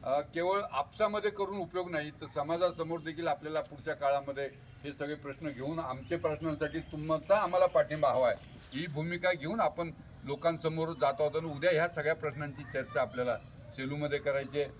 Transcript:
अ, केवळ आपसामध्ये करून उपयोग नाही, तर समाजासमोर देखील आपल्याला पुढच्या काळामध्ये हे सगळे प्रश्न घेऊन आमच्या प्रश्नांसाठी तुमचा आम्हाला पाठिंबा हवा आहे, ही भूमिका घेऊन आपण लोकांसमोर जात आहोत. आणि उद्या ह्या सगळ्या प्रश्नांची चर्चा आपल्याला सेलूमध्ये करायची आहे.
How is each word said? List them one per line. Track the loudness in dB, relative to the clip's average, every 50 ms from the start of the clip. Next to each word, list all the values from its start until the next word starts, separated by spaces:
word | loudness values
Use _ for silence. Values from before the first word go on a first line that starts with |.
| 2
अ, | 2 2 2
केवळ | 2 0 -2 0 2 2 2 2 0 0
आपसामध्ये | -2 -2 -2 -2 2 2 2 2 2 2 0 0
करून | 0 0 -2 -2 -2 -4
उपयोग | -4 -2 -2 -2 -2 0
नाही, | -2 -2 -2 -4
तर | -8 -12 -14 -6 -4
समाजासमोर | -4 0 0 2 2 2 2 2 -2 -4 -4 -4 -4
देखील | -4 -6 -6 -2 0 0
आपल्याला | 0 0 -2 -2 -2 -2
पुढच्या | -2 -4 -12 -8 -4 -4 -4
काळामध्ये | 0 2 2 2 2 0 -2 -4 -4 -4 -4 -6 -12 -20 -20 -18 -12 -10
हे | -10
सगळे | -6 -6 -4 -4 -4
प्रश्न | -6 -8 -10 -10 -6 -8 -8
घेऊन | -6 -4 -4 -4 -4 -4
आमच्या | -4 -4 -6 -8 -4 -4 -4 0
प्रश्नांसाठी | 2 0 0 0 -2 -2 0 0 -2 -2 -2 -4
तुमचा | -6 -6 -8 -6 0 0 0 0 4 4 4
आम्हाला | 4 6 4 6 6 6
पाठिंबा | 6 6 4 4 4 2 4 4 4
हवा | 6 6 4 4
आहे, | 4 2 -4 -16 -16 -16 -16 -8 -6 -6
ही | -4
भूमिका | -4 -2 -4 -2 -2 -2 2 2 2
घेऊन | 2 2 -2 -2 0 2
आपण | 2 2 2 0 -4 -4 -6 -10 -16 -18 -16 -12 -6
लोकांसमोर | -6 -6 2 2 2 2 2 0 0 0 2 0 -2
जात | 2 2 4 2 4 4
आहोत. | 2 2 2
आणि | 0 -2
उद्या | -2 -4 2 2 4
ह्या | 4 4 2 2
सगळ्या | 0 0 0 0 0
प्रश्नांची | 0 -2 -4 -2 -2 -4 -4 -6 -8 -12 -4
चर्चा | -4 -4 -4 0 0 0
आपल्याला | 0 2 0 0 0 0 0 -2 -4 -14 -16 -16 -16 -14 -8
सेलूमध्ये | -6 -4 -4 -2 -2 0 0 0 0
करायची | 2 2 2 2 -2 -2 -2 -2
आहे. | -2 -2 -4